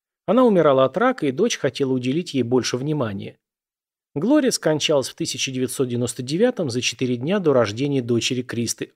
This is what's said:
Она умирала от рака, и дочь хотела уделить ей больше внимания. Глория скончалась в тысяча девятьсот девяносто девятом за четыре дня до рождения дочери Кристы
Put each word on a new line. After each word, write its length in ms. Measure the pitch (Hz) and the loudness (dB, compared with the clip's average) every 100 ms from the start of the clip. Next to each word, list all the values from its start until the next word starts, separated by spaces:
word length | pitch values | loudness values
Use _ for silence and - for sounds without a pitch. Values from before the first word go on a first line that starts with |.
| _ _ - | _ _ -2
Она 140 | 226 | 2
умирала 400 | 247 190 151 131 | 4 6 4 6
от 140 | 131 180 | 4 2
рака, 280 | 247 254 147 | 0 0 -2
и 60 | |
дочь 260 | 127 233 - | 0 0 0
хотела 360 | 139 - 135 | -4 -2 -2
уделить 400 | 131 123 147 180 | 0 -2 -2 -2
ей 100 | 139 | -2
больше 320 | 117 127 113 123 | 0 0 0 -2
внимания. 640 | 143 151 113 98 107 - _ _ _ _ _ _ _ | -4 -4 -4 -6 -10 -16 _ _ _ _ _ _ _
Глория 380 | 143 196 302 262 | -4 2 2 2
скончалась 560 | - 160 156 - 147 123 | 0 0 0 2 0 0
в 80 | - | -6
тысяча 380 | 165 - - | -8 -6 -6
девятьсот 340 | 127 127 - 127 | -4 -4 -2 -2
девяносто 340 | 120 120 - | -2 -4 -4
девятом 480 | 123 160 247 247 151 | -6 0 0 0 -4
за 120 | 120 | -2
четыре 340 | - - 127 123 | -4 -2 -2 -2
дня 240 | 139 208 | -2 0
до 140 | 165 | 2
рождения 480 | 131 107 107 143 139 | 4 2 0 -2 -2
дочери 400 | 120 117 - 123 | 0 0 0 -4
Кристы 500 | 123 113 113 - - | -6 -4 -4 -4 -8